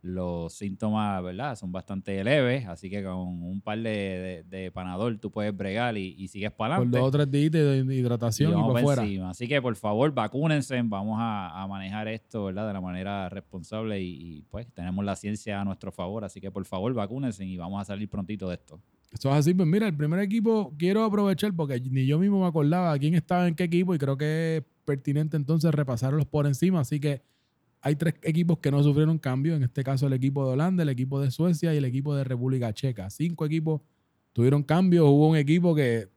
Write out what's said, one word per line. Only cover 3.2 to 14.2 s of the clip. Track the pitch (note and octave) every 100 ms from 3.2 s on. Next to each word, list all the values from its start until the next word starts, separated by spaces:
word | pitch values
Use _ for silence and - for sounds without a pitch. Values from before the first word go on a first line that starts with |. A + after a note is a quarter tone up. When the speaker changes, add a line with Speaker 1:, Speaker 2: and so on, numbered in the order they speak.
| F2+ F2
Speaker 1:
un | F2 G2
par | A2 G#2+
de, | A2+ G#2+ G2 F#2 F#2 F2 E2+
de, | F#2+
de | F#2
Panadol | F#2 F#2 F2+ A#2+ G#2+
tú | G2+
puedes | G#2+ G#2 G2
bregar | G2 G#2 A#2+ G#2+
y, | F#2 F2
y | F#2+
sigues | G2+ G#2
pa'lante. | - A2 D3+ B2
Speaker 2:
Por |
dos | B2 C3
o |
tres | C#3+ C#3+
días | C#3+ D#3
de | D#3+ D3 C3+ C3 C3
hidratación | B2 A#2+ A#2 A2 D#3
Speaker 1:
Y |
Speaker 2:
y | E3
Speaker 1:
vamos | C#3
Speaker 2:
pa' |
Speaker 1:
pa' | A#2+
Speaker 2:
afuera. | C#3+ C3+
Speaker 1:
encima. | G#2+ F#2+ F#2
Así | F2+ A#2+
que, | C#3+
por | B2 G#2
favor, | G#2+ G#2 D3
vacúnense, | C3 G#2+ C3 D#3+ D3+ C3 B2+
vamos | A#2 G2 G#2 A2
a, | A#2 G#2 F2+ F2
a | G2
manejar | G2 F#2+ G#2+ G#2+
esto, | A2 _ A2+ G2
¿verdad? | F#2 G#2+
De |
la | G2
manera | F#2 F2+ F#2+ G2+ F2+
responsable | F#2+ - F#2 D#2+ A2 A2 G2+
y, | F2+ D#2